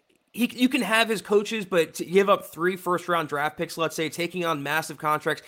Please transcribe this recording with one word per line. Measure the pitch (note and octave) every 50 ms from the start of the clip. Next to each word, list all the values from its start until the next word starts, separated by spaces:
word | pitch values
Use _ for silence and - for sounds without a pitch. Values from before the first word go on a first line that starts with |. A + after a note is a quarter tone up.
| _ _ _ _ _ _ -
he, | - A#3+ A#3+ -
you | - B3 B3+
can | C4 C#4
have | A3 F3+ A3 A3 A3+ G#3+
his | A3 F#3
coaches, | - - G#3 G#3 G#3 G#3 A3+ A3 F#3+
but | F3+ F#3 E3+ D#3+ D#3 -
to | - E3+
give | D3 E3+ F#3+ G3+ G3
up | G3 F3+ - -
three | - D3+ E3 F3+ G3
first-round | F3+ - F3 F3+ E3 - - F3 E3+ D#3+ C#3
draft | D3 C#3+ D3 D3+ - -
picks, | E3+ D#3+ - E3+
let's | E3 D3+ -
say, | - D#3+ D3+
taking | - - E3+ E3+ F3 F#3 E3+
on | E3 D#3+ C#3+
massive | C#3 C#3+ D3 D#3+ D#3 - D#3 -
contracts, | - D3+ D3+ D3+ - D#3+ D3+ - -